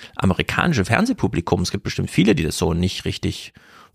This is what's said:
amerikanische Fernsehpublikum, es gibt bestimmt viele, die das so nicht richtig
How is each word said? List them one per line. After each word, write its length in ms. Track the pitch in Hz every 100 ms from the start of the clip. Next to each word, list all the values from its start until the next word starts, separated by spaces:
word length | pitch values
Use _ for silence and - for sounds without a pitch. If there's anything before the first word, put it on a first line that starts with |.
| - -
amerikanische 680 | 95 - - - 175 127
Fernsehpublikum, 760 | 92 123 247 233 95 87 - 92
es 80 | 87
gibt 140 | 95
bestimmt 260 | - - 92
viele, 240 | - 196
die 80 | 180
das 160 | 78 -
so 160 | 85
nicht 300 | 82 92 -
richtig 480 | - - 90 - - - - - -